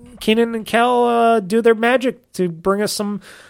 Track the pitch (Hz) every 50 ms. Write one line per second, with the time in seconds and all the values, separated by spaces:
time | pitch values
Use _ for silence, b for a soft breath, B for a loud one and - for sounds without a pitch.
0 | - - - - - 214 220 233 233 233 226 220 196 - 220 226 240 247 247 240
1 | 240 240 233 233 233 226 233 226 190 175 220 233 220 233 226 220 233 240 254 254
2 | 254 247 - - _ _ - - 180 175 165 160 - 196 196 202 214 - - -
3 | 208 202 208 190 b b b b b